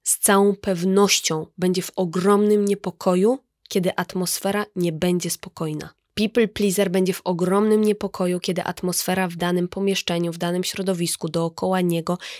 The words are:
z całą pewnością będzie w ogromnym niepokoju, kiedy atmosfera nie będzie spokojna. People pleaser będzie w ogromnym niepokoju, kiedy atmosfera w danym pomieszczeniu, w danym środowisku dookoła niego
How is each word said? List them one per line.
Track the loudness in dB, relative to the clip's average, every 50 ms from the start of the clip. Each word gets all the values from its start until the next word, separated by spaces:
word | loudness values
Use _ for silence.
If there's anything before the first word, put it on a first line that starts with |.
| -4
z | -4 -4 0
całą | 2 4 6 6 6 4 2
pewnością | 0 -2 -4 -2 0 0 2 4 4 4 4 2 0 0 -2 -4 -4 -6 -8 _
będzie | -2 0 0 0 0
w | -2 -4 -2
ogromnym | -2 -2 -2 -2 0 2 4 4 6 6 4 4 4 2
niepokoju, | 0 0 -2 -4 -8 -8 -2 0 2 2 4 4 4 2 0 _ _ _ _ _ -4
kiedy | -2 0 0 0 -2
atmosfera | -2 -4 -4 -4 -4 -2 -2 -4 -2 -2 -2 -2 -2 -4 -4 -4
nie | -2 -2 -2
będzie | 0 0 0 0 0 0 -2 -4
spokojna. | -8 -8 -10 -16 -10 -8 -6 -6 -6 -8 -10 -12 -16 _ _ _ -4
People | -2 -2 0 2 2 2
pleaser | 2 0 0 0 0 2 2 0 2
będzie | 2 0 2 0 0
w | -4 -2
ogromnym | -4 -2 0 0 2 2 2 4 4 4 4 4
niepokoju, | 2 0 0 -4 -8 -4 -2 -2 -2 -2 -2
kiedy | -2 -4 -4 -2 -4
atmosfera | -6 -6 -4 -4 -4 -4 -2 -2 -2 0 0 -2
w | -2 -2
danym | -4 -2 0 0 0 0
pomieszczeniu, | -2 -4 -2 -2 -2 -2 -2 -2 -2 -2 -2 -2 -2 -4
w |
danym | -4 -4 -2 -2 -2 -4
środowisku | -4 -6 -4 -2 -2 -2 -2 -2 -4 -4 -4 -6 -4
dookoła | -2 -2 -2 -2 -4 -4 -2 -2 0 0
niego | 2 2 0 0 0 -2 -4 -4 -6 -12 -16